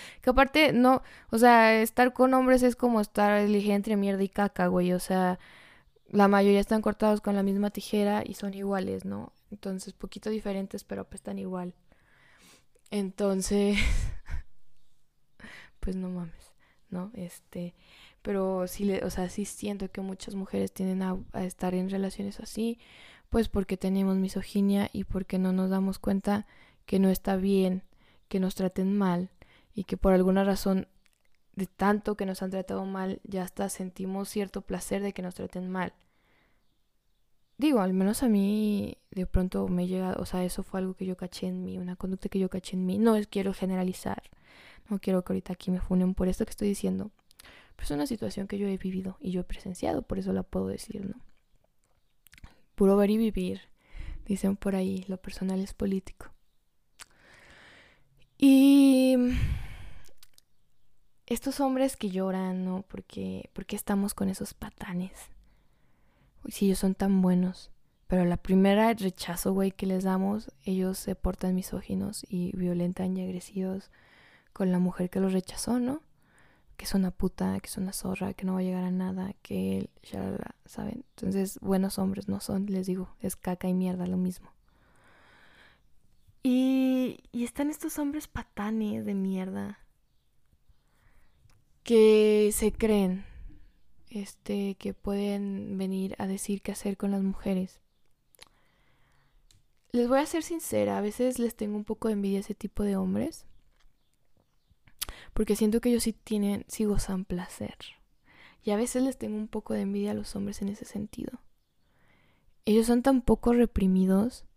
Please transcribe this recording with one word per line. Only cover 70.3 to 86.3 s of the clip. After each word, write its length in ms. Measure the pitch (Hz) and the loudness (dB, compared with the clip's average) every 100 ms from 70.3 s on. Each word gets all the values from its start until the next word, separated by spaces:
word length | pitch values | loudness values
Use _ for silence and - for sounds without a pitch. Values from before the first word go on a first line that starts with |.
| 214 - - | -2 -8 -10
ellos 320 | - 185 185 190 | -4 -2 0 -2
se 200 | - 185 | -6 -4
portan 400 | 185 185 185 185 | -4 -2 -2 -2
misóginos 680 | - 185 - 190 196 214 - | -4 -8 -6 -6 -6 -8 -8
y 280 | 180 175 - | -4 -4 -2
violentan 600 | 180 175 175 185 185 185 | -2 0 -2 -2 -4 -4
y 60 | |
agresivos 680 | 185 180 - 190 185 190 - - _ _ - - _ | -6 -8 -10 -6 -6 -6 -10 -20 _ _ -20 -20 _
con 180 | - 190 | -2 2
la 80 | 180 | 2
mujer 320 | 180 - 180 | 2 0 -4
que 80 | 190 | 0
los 140 | 190 | 0
rechazó, 480 | 185 - - - 247 | 0 -2 -6 -2 0
¿no? 200 | 240 302 - _ _ _ _ _ _ - | -2 -4 -10 _ _ _ _ _ _ -14
Que 80 | |
es 100 | - | -2
una 160 | 196 185 | 0 0
puta, 480 | - 185 - 190 196 | 0 -2 -2 -4 -4
que 80 | - | -8
es 100 | - | -8
una 160 | 190 | -6
zorra, 400 | - 190 190 190 | -6 -6 -6 -6
que 120 | 190 185 | -6 -4
no 80 | |
va 60 | 185 | -2
a 20 | |
llegar 220 | 185 185 | -2 -2
a 80 | 180 | -2
nada, 420 | 185 185 185 190 - | -2 -4 -4 -8 -10
que 360 | - 190 190 - | -8 -4 -2 -4
él, 120 | - _ | -6 _
shalala, 500 | - 196 190 196 - - - | -14 -8 -6 -6 -10 -16 -18
¿saben? 380 | - 208 233 - - | -10 -10 -10 -14 -8
Entonces, 420 | 190 196 190 - | -4 -2 -2 -4
buenos 380 | 196 190 190 - | 0 0 0 -2
hombres 300 | 190 196 196 | -4 -4 -4
no 100 | 196 | -6
son, 280 | - 196 202 | -4 -4 -2
les 200 | 190 185 | -4 -2
digo, 220 | 185 185 - | -4 -6 -8
es 160 | 190 | -10
caca 320 | - - 180 185 | -8 -6 -4 -2
y 80 | |
mierda 320 | 185 185 180 180 | 0 0 -2 -4
lo 100 | 185 | -2
mismo. 360 | 180 180 - _ _ _ _ _ _ _ _ - - - - _ _ - _ _ _ | -2 -4 -12 _ _ _ _ _ _ _ _ -20 -20 -20 -20 _ _ -20 _ _ _